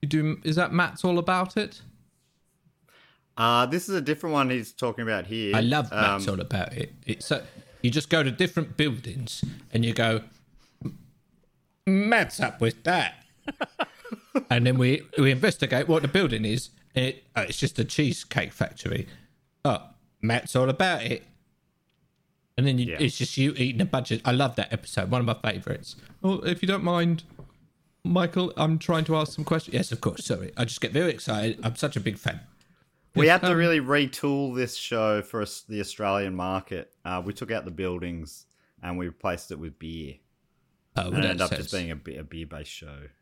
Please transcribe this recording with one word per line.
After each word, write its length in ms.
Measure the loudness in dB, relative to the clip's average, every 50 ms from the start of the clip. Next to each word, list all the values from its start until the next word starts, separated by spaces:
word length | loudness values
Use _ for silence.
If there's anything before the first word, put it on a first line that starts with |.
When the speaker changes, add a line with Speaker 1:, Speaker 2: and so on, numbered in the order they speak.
| -2
Speaker 1:
you 40 | 2
do. 320 | 2 2 2 2 -2 -2 -2
Is 140 | 0 2 2
that 140 | 2 2
Matt's 320 | 2 2 2 0 -2 -2 0
All 140 | 2 2 2
About 400 | 2 2 2 0 0 0 -2 -2
It? 240 | -4 -4 -6 -16 -20 -20 -20 -20 _ _ _ _ _ _ _ _ _ _ _ _ _ _ _ _ _ _ _ -20 _ _ _ _ _ _ _
Speaker 2:
Uh, 300 | 2 4 4 6 6 4
this 240 | 4 2 -2 -2 0
is 60 | -2
a 60 | -2
different 320 | 0 0 -2 -2 0 -2 0
one 180 | 2 2 2
he's 200 | 0 -2 -2 -6 -8
talking 280 | -4 -4 -4 -2 -2
about 240 | -2 -2 -2 -2 -2
here. 300 | -4 -4 -4 -2 2 2
Speaker 3:
I 60 | 4
love 280 | 4 4 2 2 0 0
Matt's 380 | 0 2 2 4 2 2 0 -2
Speaker 2:
Um, 80 | -2
Speaker 3:
All 60 | -2
About 320 | -2 -2 -2 -2 -2 -4 -4
It. 200 | -8 -8 -8 -10 -16 -8 -8
It's 180 | -8 -6 -2
so, 180 | -4 -4 -4 -4 -10 -18 -20 -20 -20 -20 0 0
you 80 | 2
just 180 | 2 2 0 2
go 140 | 2 4 4
to 80 | 2
different 440 | 2 2 0 0 2 -2 -4 -4 0
buildings 720 | 0 0 0 0 -4 -6 -8 -8 -8 -8 -8 -6 -6 -6 -6 -6 -12 -18 -4
and 140 | 0 2 2
you 80 | 2 2
go, 280 | 2 2 2 2 0 -2 -6 -20 _ _ _ _ -20 _ _ _ _ -12 -12 -10 -12 -20 -20 _ _ _ _ _ _ _ _ _ _ _ _ _ _ _
"Matt's 540 | 2 2 2 4 4 4 4 2 2 -2 -2
up 200 | -4 -4 -2 0
with 240 | 0 0 0 0 -2
that." 400 | 0 2 2 2 0 -4 -8 -20 _ _ _ _ -14
<laughs> 400 | -8 _ -8 -8 _ _ -6 -6 -6 -20 -14 -14 -14 -14 _ _ _ -4 0 2
And 160 | 2 4 4
then 120 | 4 4 4
we, 240 | 4 4 4 2 -2 -6 0 4
we 120 | 4 4
investigate 560 | 4 4 2 2 2 2 -2 0 2 0 4 4
what 140 | 4 4 4
the 40 | 4
building 380 | 2 4 4 4 2 0 0
is. 240 | 0 0 -2 -2 -6 -14 _ _ _ _
And 100 | 0 0
it, 180 | 0 -2 -6 _ _ _
oh, 60 | -4
it's 160 | -2 -2 -2 -2
just 200 | -2 -2 0 0
a 40 | -2
cheesecake 680 | -2 2 2 2 2 2 -2 -6 -4 -4 -4 -4 -4 -4
factory. 540 | -4 -4 -4 -4 -6 -6 -4 -4 -4 -6 -8 -12 -20 -20 _ _ _ _ _ _ _ _
Oh, 240 | 0 0 0 -4 -12 -20 _ _ _ _ _
Matt's 340 | -2 0 0 0 -2 -2 0
all 140 | 2 2 2
about 340 | 2 2 2 2 2 0 -2
it. 200 | -4 -4 -4 -6 -14 -20 _ _ _ _ _ _ _ _ _ _ _ _ _ _ _ _ _ _ _ _ _ _ _ _ 0
And 80 | 2
then 120 | 2 4 2
you, 120 | 0 0 -2
Speaker 2:
Yeah. 40 | 0
Speaker 3:
it's 160 | 0 0 0 0
just 180 | -4 -4 0 0
you 160 | 0 0 2 0
eating 240 | -2 -2 0 0
a 40 | 0
bunch 260 | 0 0 -2 0 0
of, 100 | -4 -2 0
I 80 | 0
love 240 | 2 2 2 0 0
that 160 | -2 -4 -2
episode. 400 | -4 -6 -6 -4 -4 -4 -2 0
One 80 | 0 0
of 60 | 2 0
my 240 | -2 -2 -2 -4
favourites. 460 | -4 -2 -4 -6 -6 -6 -8 -14 -18 -18 -20 -20 -20 -2
Speaker 1:
Well, 220 | 0 0 0 0 0
if 160 | -2 -2 -2
you 60 | 0 0
don't 160 | 0 0 2
mind, 400 | 2 2 2 4 2 2 0 -2 -10 -20 -20 -20 -20 _ _ _ _ _ _ _ _ _ _ _
Michael, 480 | 2 2 4 2 2 2 0 -2 0 0
I'm 240 | 0 2 2 2 2
trying 240 | 2 2 2 2 2
to 120 | 2 2 2
ask 160 | 2 0 -2
some 100 | -6 -2
questions. 300 | 0 0 0 0 -2 -2
Speaker 3:
Yes, 180 | -2 -2 0
of 80 | -4 -2
course. 220 | -2 -2 -2 -2 -4
Sorry. 300 | -4 -4 -4 -4 -10 -4
I 80 | -4 -4
just 160 | -2 -2 -4
get 120 | -4 0 2
very 180 | 2 2 2
excited. 480 | 0 -2 -4 -4 -2 0 0 -2 -2 -2 -4
I'm 120 | -4 -4
such 220 | -2 -4 -2 -2 -2
a 20 |
big 180 | -2 -2 -4 -2
fan. 220 | -4 -6 -6 -6 -12 -18 _ _ _ _ _ _ _ _ _ _ _ _ _
Speaker 2:
We 100 | 6 8
Speaker 1:
Yes, 160 | 8 8 6
Speaker 2:
had 60 | 6 4
to 60 | 4
Speaker 1:
um, 40 | 4
Speaker 2:
really 240 | 4 4 4 4
retool 760 | 2 4 2 2 2 2 -2 -2 -2 0 0 0 0 -2 -2
this 200 | -2 -2 -2 -4 -8
show 440 | -6 -2 0 2 2 2 2 2 0
for 180 | -2 -4 -4
us, 220 | -4 -4 -6 -14 -12 _
the 140 | -6 -6
Australian 540 | -6 -6 -6 -4 0 0 2 2 0 -2 -4
market. 580 | -4 -2 -2 -2 -2 -4 -4 -8 -8 -8 -10 _ _ _
Uh, 180 | -6 -4 -4 -4
we 80 | -6 -6
took 180 | -8 -6 -6
out 140 | -6 -6 -6
the 60 | -8
buildings 760 | -8 -4 -4 -4 -2 -4 -6 -6 -6 -8 -10 -12 -14 -20 -20 _ _ _ _ _ _ _
and 160 | -10 -8 -6 -4
we 100 | -4 -6
replaced 440 | -8 _ -4 -4 -4 -4 -6 -12
it 80 | -12 -10
with 180 | -10 -12 -14 _
beer. 360 | -12 -12 -10 -10 -10 -12 -14 -18 _ _ _ _ _ _ _ _ _ _ _ _ _ _ _
Speaker 3:
Oh, 140 | -4 -4 -2
well, 60 | 0
Speaker 2:
And 100 | 0 0
it 20 | 0
ended 60 | 0 0
Speaker 3:
that 40 | 0
Speaker 2:
up 120 | -2 -2 -4
just 140 | -6 -6
Speaker 3:
sounds 100 | -6 -6
Speaker 2:
being 100 | -4 -4
a 40 | -8 -10
be-, 180 | -10 -12 -12
a 80 | -12 -14
beer-based 480 | -14 -12 -12 -12 -12 -12 -14 -14 -14
show. 260 | -16 -16 -16 -18 -18 -18 -20 -20 _ _